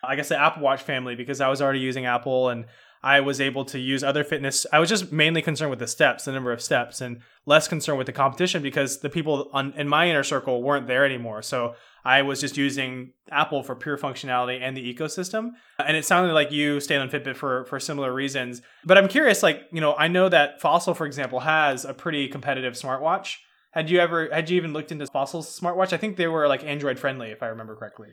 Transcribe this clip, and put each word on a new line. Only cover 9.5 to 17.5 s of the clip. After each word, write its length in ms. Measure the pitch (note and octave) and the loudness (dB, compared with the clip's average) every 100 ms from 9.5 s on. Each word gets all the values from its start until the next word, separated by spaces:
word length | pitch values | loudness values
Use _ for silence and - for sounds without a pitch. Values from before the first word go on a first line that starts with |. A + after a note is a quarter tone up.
on, 200 | C#3 C#3 | -4 -4
in 160 | D3 C#3+ | -4 0
my 200 | D3 F3 | 2 4
inner 140 | D#3 | 2
circle 380 | - C#3 C3+ B2 | 0 -2 -2 -2
weren't 240 | B2+ C#3+ B2 | 0 0 0
there 160 | B2+ | 2
anymore. 380 | C#3 B2+ A#2 G#2+ | 2 0 -8 -10
So 320 | A2+ C3 A#2+ A#2 - _ | -6 -4 -4 -6 -20 _
I 180 | B2+ C3+ | 2 4
was 180 | C#3 C#3 | 4 -2
just 160 | C#3+ D3 | -4 -2
using 560 | C#3 C#3 C3 B2+ B2+ _ _ | -2 -2 -6 -8 -14 _ _
Apple 320 | D3 D3+ C#3+ | -2 -2 -2
for 140 | C3 B2+ | -6 -10
pure 200 | D3+ C#3+ | -8 -6
functionality 640 | C#3+ B2+ C#3 B2 B2 B2+ | -6 -8 -4 -2 -2 -4
and 160 | B2+ C3 | -6 -8
the 180 | B2 | -10
ecosystem. 560 | B2 D#3 E3+ F#3 A3 A#3 A#3 _ - | -6 -8 -6 -6 -6 -8 -12 _ -6
And 180 | C3+ D#3 | -2 -2
it 80 | D3 | 2
sounded 260 | F3+ F3+ | 2 4
like 180 | D#3 D3 | 4 2
you 300 | D3 D3 C#3+ | 0 0 0
stayed 160 | C#3+ C#3+ | 0 -2
on 100 | C3 | 0
Fitbit 280 | C#3+ C3 C3 | -4 -6 -6
for, 300 | C#3 | -4